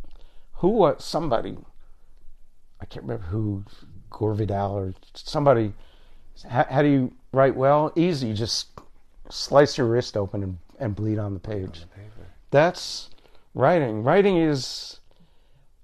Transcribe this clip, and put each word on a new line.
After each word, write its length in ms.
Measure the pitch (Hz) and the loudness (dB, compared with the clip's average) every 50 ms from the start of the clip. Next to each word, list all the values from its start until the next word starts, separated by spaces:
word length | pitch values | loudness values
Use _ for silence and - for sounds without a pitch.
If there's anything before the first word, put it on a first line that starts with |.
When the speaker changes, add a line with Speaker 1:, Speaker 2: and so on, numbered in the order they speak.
| - - - - - - - - - - - | -8 -8 -10 -12 -14 -14 -14 -16 -12 -10 -4
Speaker 1:
who 140 | - 170 185 | 0 2 2
was, 360 | 226 226 180 143 - - - | 4 6 4 4 4 0 -4
somebody, 520 | - - 151 165 147 117 104 101 98 101 - - - - - - - - - - - - - - - - - - - - - - - - - | -6 -4 -4 0 0 0 0 -2 -4 -8 -12 -14 -16 -18 -18 -18 -18 -20 -20 -20 -20 -20 -18 -16 -16 -16 -16 -18 -20 -20 -20 -20 -20 -18 -16
I 40 | 92 | -16
can't 200 | - - - - | -14 -14 -12 -10
remember 200 | 127 117 110 95 | -8 -8 -8 -6
who, 400 | 82 101 107 107 104 101 101 104 - - - - - - - - - | -4 -4 -2 -2 -2 -2 -4 -6 -10 -16 -18 -18 -18 -18 -18 -18 -16
Gore 240 | - - 107 107 107 | -6 -2 0 0 0
Vidal 380 | 104 107 98 101 98 101 98 101 | 0 0 0 0 0 -2 -2 -2
or 180 | 101 95 95 95 - - - - | -2 -4 -6 -8 -10 -16 -20 -20
somebody, 580 | - - - - 151 143 139 127 117 110 101 101 - - - - - - - - - - - - - - - | -16 -10 -4 -2 2 4 6 6 6 4 0 -4 -8 -16 -20 -20 -20 -20 -20 -20 -20 -20 -20 -18 -18 -12 -2
"How, 160 | 120 127 160 - | 0 0 0 2
how 140 | 131 139 | 2 4
do 60 | 147 147 | 4 4
you 240 | 139 135 127 120 - - - - | 4 4 2 0 -4 -10 -14 -2
write 220 | - 131 135 135 - | 2 4 4 4 4
well?" 360 | 127 131 139 147 151 156 143 - | 4 4 4 4 4 2 2 2
Easy, 360 | 165 165 185 165 135 131 113 107 | 2 2 2 0 -2 -2 -4 -2
just 340 | 101 117 - - - - - - - - - - - - - _ - - - | -2 -2 -2 -4 -4 -6 -8 -14 -20 -20 -20 -20 -20 -20 -20 _ -20 -18 -14
slice 480 | - - - - - 139 151 - - - | -10 -10 -4 4 6 6 6 6 4 0
your 80 | 127 | 0
wrist 300 | 113 117 123 123 - - | 2 2 0 0 -2 -4
open 260 | 107 101 95 - 101 | -4 -4 -4 -4 -6
and, 160 | 98 95 92 87 - - - - | -6 -6 -8 -10 -14 -18 -12 -8
and 160 | 131 110 101 | -6 -6 -4
bleed 220 | 104 107 110 107 107 | -4 -4 -2 -2 -2
on 160 | 104 101 98 | -4 -6 -8
the 60 | 92 | -8
page. 420 | - 110 107 98 95 90 - - | -8 -8 -8 -8 -8 -8 -12 -14
Speaker 2:
On 60 | - - | -18 -20
the 140 | - 98 | -20 -20
paper. 240 | 101 - - - 87 - - - - - | -20 -18 -16 -16 -18 -18 -20 -20 -4 2
Speaker 1:
That's 600 | 139 139 156 180 175 - - - - - - - - - - - - - - _ - | 4 6 6 4 2 -2 -8 -10 -10 -12 -12 -14 -16 -20 -20 -20 -20 -20 -20 _ 0
writing. 480 | 113 123 151 180 170 139 117 107 107 | 2 4 4 6 4 2 0 0 0
Writing 340 | 110 131 170 202 196 202 190 | 2 4 4 6 6 6 4
is, 640 | 165 160 156 147 135 127 - - - - - - - - - - - - _ _ _ _ _ _ - _ - _ _ | 4 4 2 2 0 -2 -6 -10 -12 -12 -14 -18 -20 -20 -20 -20 -20 -20 _ _ _ _ _ _ -20 _ -20 _ _